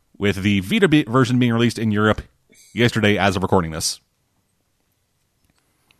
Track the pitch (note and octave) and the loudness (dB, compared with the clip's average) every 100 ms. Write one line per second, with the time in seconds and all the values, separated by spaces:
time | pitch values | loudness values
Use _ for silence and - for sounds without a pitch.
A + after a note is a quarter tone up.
0 | _ - G2+ F#2+ G2 G2+ F#2 A3 F#3 D3+ | _ -6 -4 -2 0 0 0 0 2 2
1 | B2+ B2 B2 B2 B2 A#2 A#2 G#2+ A2+ G#2 | 2 0 2 0 0 0 0 -2 -2 0
2 | G#2+ G#2 - _ _ _ _ F#2+ A#2+ A#2 | 0 0 -6 _ _ _ _ 0 0 2
3 | G#2 G#2 G2 F#2+ F#2 F#2+ E2 D#2+ - - | 0 2 0 0 0 0 0 -6 -8 -10
4 | _ _ _ _ _ _ _ _ _ _ | _ _ _ _ _ _ _ _ _ _
5 | _ _ _ _ _ _ _ _ _ _ | _ _ _ _ _ _ _ _ _ _